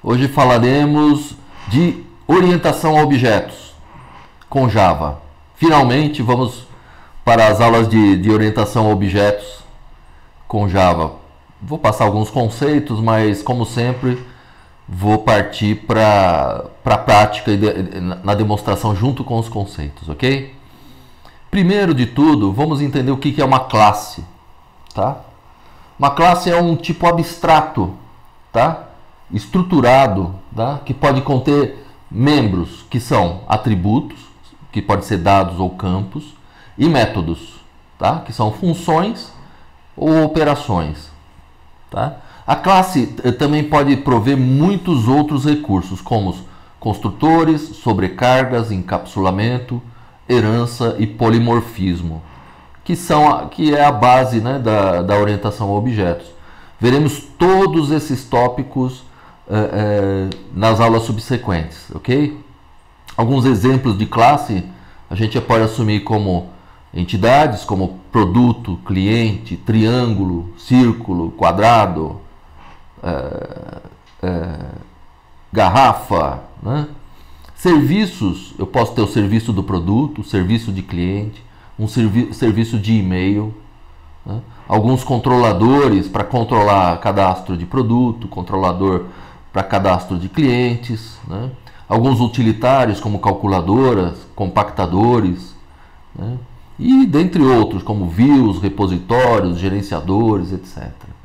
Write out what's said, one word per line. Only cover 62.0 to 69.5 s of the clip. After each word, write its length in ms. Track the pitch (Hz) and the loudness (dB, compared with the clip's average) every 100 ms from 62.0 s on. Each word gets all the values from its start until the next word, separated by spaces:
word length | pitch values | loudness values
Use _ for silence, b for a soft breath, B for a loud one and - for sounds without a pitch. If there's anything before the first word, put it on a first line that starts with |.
| - 131 147 147 - - - - _ _ - - | -2 -2 -2 -6 -18 -20 -20 -20 _ _ -14 -4
Alguns 300 | 120 135 123 | 0 2 2
exemplos 520 | 113 120 131 127 98 | 2 2 2 0 -2
de 80 | 117 | -2
classe 600 | 117 120 147 - 98 - B B B B | 4 4 4 0 -6 -6 B B B B
a 60 | 98 | -4
gente 240 | 110 123 | -2 -2
pode 240 | 113 117 | 0 0
assumir 380 | 110 113 110 104 | 0 0 -2 -2
como 480 | - 107 101 87 - B B B B | -2 -2 0 -2 -4 B B B B
entidades, 720 | - 87 101 110 135 151 101 | -8 -4 0 4 4 2 -2
como 360 | - 98 92 - - | -6 -4 -4 -6 -4
produto, 680 | 120 98 101 123 117 - 87 - | 0 2 4 2 2 -6 -10 -4
cliente, 720 | 95 98 117 113 107 - | -2 0 0 0 -4 -8